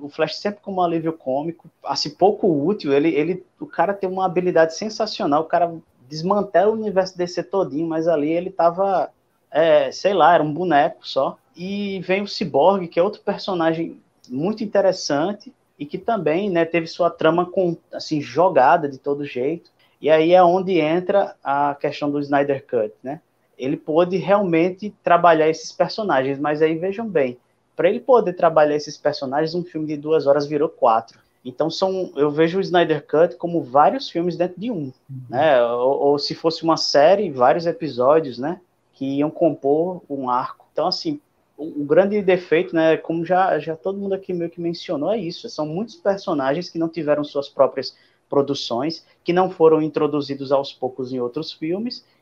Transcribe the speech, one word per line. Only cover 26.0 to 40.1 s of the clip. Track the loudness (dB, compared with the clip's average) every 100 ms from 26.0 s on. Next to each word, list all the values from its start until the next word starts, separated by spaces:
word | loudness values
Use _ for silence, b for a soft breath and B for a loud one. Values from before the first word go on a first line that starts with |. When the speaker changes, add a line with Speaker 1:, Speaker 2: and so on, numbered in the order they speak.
| -2 0 0 -2
Speaker 1:
mas | -2 0
aí | 0 0
vejam | -6 -6 -4
bem, | -2 -2 -4 _ _ _
pra | -2 0
ele | 0
poder | 2 2 2
trabalhar | 2 2 4 4 2
esses | -6 -6
personagens, | -4 -4 -4 -4 -2 -4
um |
filme | -8 -8 -6
de | -6
duas | 0 0 2
horas | 2 2
virou | -2 -2
quatro. | 2 2 2 0 _ _ _
Então | -12 -4 -4
são, | -2 -2 -2 -6 -2
eu | 0
vejo | 2 0 0
o |
Snyder | 0 2 2 0 0
Cut | 2 2 0
como | -6 -6
vários | 0 4 4 2 -6
filmes | -4 -4 -2
dentro | -4 -4
de | -8
um, | -6 -8 -12 -16
Speaker 2:
Uhum. | -16 -8
Speaker 1:
né? | 0 4 4
Ou, | 4 2 0 2
ou | 2 2
se | -2 -4
fosse | -2 -2
uma | 0 0
série, | 2 6 6 6 0
vários | 2 2 4 0
episódios, | -4 -6 0 4 4 2 -6
né, | -8 -8 _ _ _
que | -10 -6 -2
iam | -2
compor | 0 0 0 0 0 0 -6
um | -10